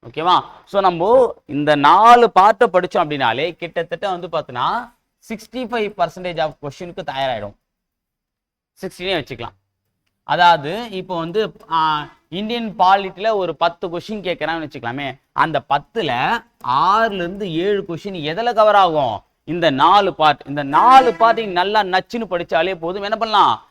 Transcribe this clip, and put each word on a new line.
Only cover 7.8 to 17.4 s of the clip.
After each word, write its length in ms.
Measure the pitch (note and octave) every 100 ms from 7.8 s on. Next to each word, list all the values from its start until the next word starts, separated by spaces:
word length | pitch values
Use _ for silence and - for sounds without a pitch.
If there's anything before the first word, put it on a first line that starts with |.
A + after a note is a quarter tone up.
| _ _ _ _ _ _ _ _ _ _
சிக்ஸ்டினே 340 | F#3+ - F3+ F3+
வச்சுக்கலாம். 380 | B2+ B2+ A#2 _ _ _ _ _ _ _
அதாவது 680 | - D3+ F3 E3 C#3+ G3 A#3
இப்போ 280 | F#3+ F#3 F3+
வந்து, 340 | E3 F#3 G#3 - -
ஆ, 380 | D#3+ D#3+ D3+ C#3+ _ _
இந்தியன் 460 | E3+ G#3+ A#3+ A3+ F3+
பாலிட்டில 560 | F#3 G3 F#3+ F3 G#3+
ஒரு 220 | G#3+ F3 D#3
பத்து 320 | E3+ E3+ F#3+
கொஸ்டின் 340 | E3+ D#3+ G#3+
கேட்கறான்னு 460 | F3+ E3 D#3 E3 D#3
வச்சுக்கலாமே, 520 | C#3 A#2+ B2+ C#3 C3 _
அந்த 300 | - D#3 D3 -
பத்துல 720 | C#3+ - A#3 E3 A#2+ D3+ A#3 - _ B2
ஆறுல 460 | C3 E3 G#3 A3+
இருந்து 400 | G3+ F3 G3